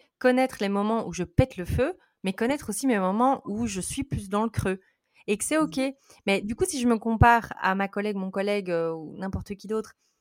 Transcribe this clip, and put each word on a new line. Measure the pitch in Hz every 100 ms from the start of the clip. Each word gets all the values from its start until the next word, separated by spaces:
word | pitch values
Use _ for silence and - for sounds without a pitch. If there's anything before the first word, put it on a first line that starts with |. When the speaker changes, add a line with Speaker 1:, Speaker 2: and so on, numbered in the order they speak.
| _ _
Speaker 1:
connaître | 254 254 262 -
les | 202
moments | 202 208 226 -
où |
je | 165
pète | 170 - - -
le | 175
feu | - 277 370 _ _
mais | 190
connaître | 190 233 294 -
aussi | 202 269
mes | 214
moments | 185 208 254 269 -
où | 202 233
je | 190
suis | - -
plus | 277 - 196
dans | 208
le | 226
creux | - 196 190 _ _ _ _ -
et | 208
que |
c'est | - 311
Speaker 2:
Mmh. |
Speaker 1:
ok. | 311 262 269 269 _ - -
Mais | 196
du | 202 233
coup, | 370
si | 277
je | 240
me | 220
compare | 226 220 240 233 - -
à | 190 190
ma | 196
collègue, | 202 208 196
mon | 190
collègue, | 190 202 208 180
heu, | 170 165
ou | 165 151 147
n'importe | 190 190 - 196
qui | 196
d'autre, | 220 214 _ _ _